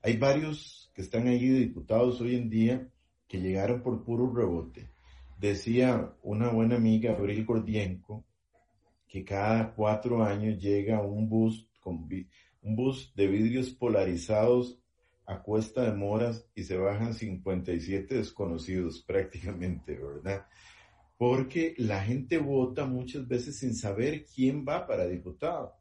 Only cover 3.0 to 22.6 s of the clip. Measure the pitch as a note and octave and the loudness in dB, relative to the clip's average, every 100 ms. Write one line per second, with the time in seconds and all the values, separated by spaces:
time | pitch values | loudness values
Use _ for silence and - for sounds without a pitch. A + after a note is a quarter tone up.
3 | _ _ _ F#2 F#2 F#2+ G2 A#2+ B2+ A2 | _ _ _ -4 -2 0 0 0 -2 -4
4 | - A#2 B2 A#2 G#2 E2+ A1 - - _ | -2 0 2 2 0 0 -6 -12 -18 _
5 | _ - - - - - - A#2+ B2+ A2+ | _ -20 -20 -4 -2 -2 0 4 4 2
6 | - - - G#2+ A#2+ A2+ A2+ A#2+ A2+ A2 | -2 -10 -6 -2 2 4 4 4 4 4
7 | A2+ G#2 G2+ G#2 A2 A2+ G#2 G#2+ G2 F2+ | 4 0 0 -2 0 0 0 -2 -2 -6
8 | - G#2+ - _ _ _ _ _ _ _ | -10 -14 -14 _ _ _ _ _ _ _
9 | _ G2 F2+ G2 G#2 A#2 A2+ - G#2+ G#2+ | _ -12 -6 -2 2 2 0 0 0 0
10 | B2 A#2+ G#2+ G2+ G#2+ G#2 G2 G2+ G2+ A2 | 0 2 2 2 -2 -2 2 2 2 0
11 | G2+ G#2 A2 A2 A2+ A2 - _ F#2+ E2+ | 0 -2 0 4 2 0 -12 _ -10 -10
12 | D#2 F#2 F2+ _ _ _ G2+ A2 C3 C3 | -8 -10 -10 _ _ _ -4 0 0 -2
13 | - - G2 G2+ A2+ B2+ B2+ - A#2+ G#2 | -10 0 2 4 2 2 -2 -2 2 4
14 | F#2 F2 - G#2+ A2 B2 B2 - _ _ | 2 0 0 4 6 6 2 -8 _ _
15 | _ _ - G2+ - A2 A2 - A#2+ G2+ | _ _ -10 -10 -2 0 0 0 0 0
16 | G2+ G#2+ A#2+ A2+ - - F2+ F#2 G2 G2+ | 0 0 0 -2 -10 -12 -4 0 0 0
17 | A2+ A2 G#2+ F#2 F#2+ F#2 F2 F2 D#2+ F#2+ | -4 -4 -6 -6 -4 -4 -2 -4 -2 -4
18 | - C3 G2+ - F#2+ E2 F#2 F#2 E2+ D#2 | -2 -2 -4 -4 -6 -4 -4 -4 -4 -6
19 | - G2 F#2 - F2+ F2+ F2+ D#2 - C#2+ | -4 -2 -2 -6 -8 -6 -6 -6 -8 -10
20 | C#2+ C#2+ E2+ G2 - _ - - - _ | -10 -10 -6 -6 -8 _ -20 -20 -20 _
21 | _ _ B2 C3 - E3+ E3 - A2 G2 | _ _ 2 2 0 -2 -2 -2 -2 0
22 | G2+ C3 C3 E3 C#3 C3+ | -2 -2 0 -2 0 0